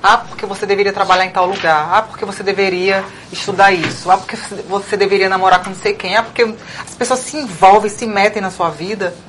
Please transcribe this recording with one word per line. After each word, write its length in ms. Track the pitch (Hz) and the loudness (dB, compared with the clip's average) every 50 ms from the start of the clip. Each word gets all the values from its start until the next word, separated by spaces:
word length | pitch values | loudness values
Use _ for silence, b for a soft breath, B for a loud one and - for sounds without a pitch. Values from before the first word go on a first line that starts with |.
| - | 6
Ah, 140 | 196 220 | 4 4
porque 280 | - - - - - - | 4 2 -6 -12 -10 -8
você 200 | 196 196 190 - | -8 -6 -6 -2
deveria 260 | 190 196 196 202 196 | -2 0 2 2 0
trabalhar 340 | 196 202 196 185 185 185 185 | 0 -2 2 2 4 2 2
em 40 | 185 | 0
tal 160 | 180 190 180 | 0 0 0
lugar. 440 | 180 196 - - 165 160 151 151 165 180 | 0 -2 -2 2 2 2 2 2 2 0
Ah, 80 | 214 | 0
porque 240 | 220 - - - - | 0 -2 -8 -10 -8
você 180 | 196 196 - 202 | -8 -8 -6 -4
deveria 600 | 190 190 185 196 190 180 180 180 196 196 190 190 B B B B B | -4 0 0 0 0 0 0 0 0 0 0 -2 B B B B B
estudar 400 | - - - - 190 180 196 196 | -12 -8 -6 -6 2 6 6 6
isso. 400 | 190 175 156 120 - - - 175 | 6 4 -2 -4 -6 -6 2 2
Ah, 60 | 185 | 2
porque 180 | 196 - - - 226 - - 202 196 202 | 2 2 -8 -12 -10 -10 -12 -12 -12 -8
você 300 | 165 185 202 196 - 214 | -4 -6 -6 -4 -4 0
deveria 320 | 196 202 196 196 196 190 190 | 0 2 2 4 2 2 2
namorar 340 | 190 190 185 190 180 180 185 | 2 2 4 4 4 4 0
com 60 | 202 | -4
não 80 | 190 | -10
sei 160 | - - 208 202 | -4 -4 -4 -4
quem. 220 | 208 - 185 185 | -2 -4 0 0
Ah, 80 | 220 226 | 0 0
porque," 200 | - - - 233 220 220 B B B B B B | 0 0 0 0 0 0 B B B B B B
as 100 | - - | -16 -6
pessoas 260 | - 240 233 254 254 | -6 -2 -2 -2 -2
se 160 | 254 - - | -4 -8 -8
envolvem, 520 | 311 294 226 175 156 190 190 202 214 202 214 | -8 -8 -8 -2 4 6 8 8 6 4 0
se 160 | 208 - 240 | -4 -4 -6
metem 360 | 220 208 202 196 208 214 214 | -4 0 2 2 2 0 0
na 100 | 196 185 | -6 -6
sua 180 | 180 - 180 165 | -4 -2 -2 -2
vida. 460 | 160 - 175 190 220 196 196 175 175 - - | -2 -4 -8 -8 -6 -4 -6 -6 -6 -10 -20